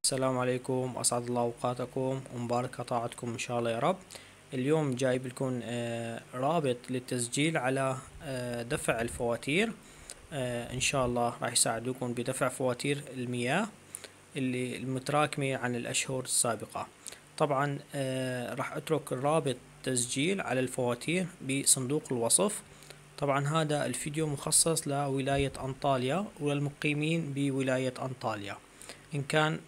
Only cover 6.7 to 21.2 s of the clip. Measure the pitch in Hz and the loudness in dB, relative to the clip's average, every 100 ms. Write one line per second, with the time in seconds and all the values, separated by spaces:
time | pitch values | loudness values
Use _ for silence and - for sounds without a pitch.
6.7 | 120 - 127 123 127 117 - 156 160 127 | 0 -2 -4 -2 -2 0 2 2 2 2
7.7 | 135 135 131 - - 156 127 123 120 117 | 2 0 -2 -8 -12 -8 -6 -4 -4 -2
8.7 | 151 - 120 117 - 120 120 - 160 226 | -2 0 0 0 0 0 0 2 2 2
9.7 | - - - - - - 147 123 120 120 | -2 -16 -18 -18 -18 -10 -4 -2 -2 -4
10.7 | 127 - 139 123 120 120 - 120 120 131 | 0 2 4 2 4 2 0 0 4 4
11.7 | 113 120 127 123 120 120 127 135 - 131 | 2 -2 -2 -2 -2 -2 0 0 2 0
12.7 | 123 143 143 139 127 123 123 120 160 214 | 0 0 -2 -4 -6 -4 0 2 2 0
13.7 | - - - - - - 156 131 123 127 | -6 -18 -16 -16 -18 -10 -4 -2 -2 -4
14.7 | 117 127 131 131 147 147 - 135 131 123 | -4 -4 -2 2 2 2 0 -2 0 -2
15.7 | 120 120 120 - 131 127 - 123 107 113 | -2 -2 -2 -2 -4 0 2 2 0 -6
16.7 | - - - - - - - 151 135 143 | -8 -10 -12 -18 -18 -18 0 2 4 2
17.7 | 143 - 143 131 131 127 127 117 117 - | -2 -6 -4 -2 0 -2 -2 -4 -4 -4
18.7 | 151 - 151 143 131 143 160 143 123 - | -4 0 -2 0 0 2 4 2 -4 -8
19.7 | - - 127 120 135 156 196 - 131 127 | -6 0 0 0 0 2 0 0 0 0
20.7 | - 123 120 - 175 | 0 0 0 0 0